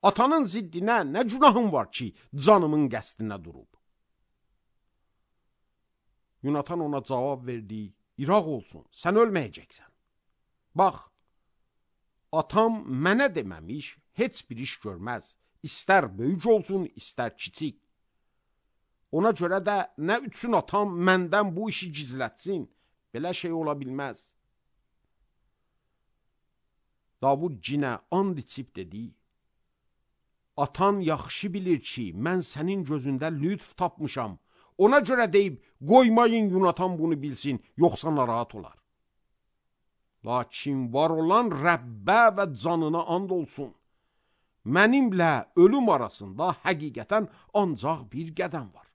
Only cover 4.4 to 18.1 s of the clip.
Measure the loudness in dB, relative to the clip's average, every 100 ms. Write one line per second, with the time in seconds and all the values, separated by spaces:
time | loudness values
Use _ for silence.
4.4 | _ _ _ _ _ _ _ _ _ _
5.4 | _ _ _ _ _ _ _ _ _ _
6.4 | -4 -4 -4 -6 -4 -6 -4 -4 -4 -6
7.4 | -8 -10 -10 -12 -12 _ _ -10 0 0
8.4 | 0 -8 -10 -20 -20 -6 0 4 4 2
9.4 | -4 -10 -20 -20 _ _ _ _ _ _
10.4 | _ _ _ 0 0 0 -20 _ _ _
11.4 | _ _ _ _ _ _ _ _ _ -2
12.4 | 0 2 2 0 -6 -2 2 2 2 0
13.4 | -8 -10 -12 -12 -12 -20 _ -4 -4 -4
14.4 | -14 -10 -10 -10 -12 -12 -10 -10 -12 _
15.4 | _ _ -12 -12 2 2 2 -4 -4 -2
16.4 | 2 2 2 -6 -6 -10 -18 -8 -8 -8
17.4 | -16 -8 -10 -10 _ _ _